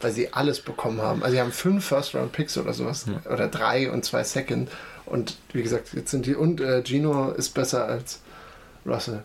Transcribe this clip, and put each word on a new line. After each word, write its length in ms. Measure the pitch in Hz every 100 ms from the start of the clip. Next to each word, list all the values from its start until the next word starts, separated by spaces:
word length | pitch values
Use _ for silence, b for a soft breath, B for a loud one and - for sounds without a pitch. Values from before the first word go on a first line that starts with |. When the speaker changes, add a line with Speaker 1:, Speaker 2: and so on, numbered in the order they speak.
Speaker 1:
weil 100 | 117
sie 220 | 110 -
alles 260 | 127 143 127
bekommen 400 | - - 120 110
haben. 220 | 110 -
Also 140 | 127 127
sie 40 |
haben 120 | 120
fünf 340 | - 180 196 -
First-Round-Picks 720 | 139 147 135 123 - 156 -
oder 140 | -
sowas. 340 | - - 139 113
Speaker 2:
Ja. 240 | 87 -
Speaker 1:
Oder 140 | 107 107
drei 420 | - 110 123 131
und 160 | 120
zwei 200 | - 120
Second. 440 | 120 139 135 120 127 B B B -
Und 260 | 123 110 - -
wie 100 | 131
gesagt, 320 | 113 117 -
jetzt 160 | - -
sind 160 | 139 127
die, 80 |
und, 260 | 139 160 165
äh, 220 | 135 127
Gino 460 | 127 139 151 143 135
ist 200 | - -
besser 360 | 139 131 123 110
als 340 | 120 127 - B B B B B B -
Russell. 360 | 113 - 107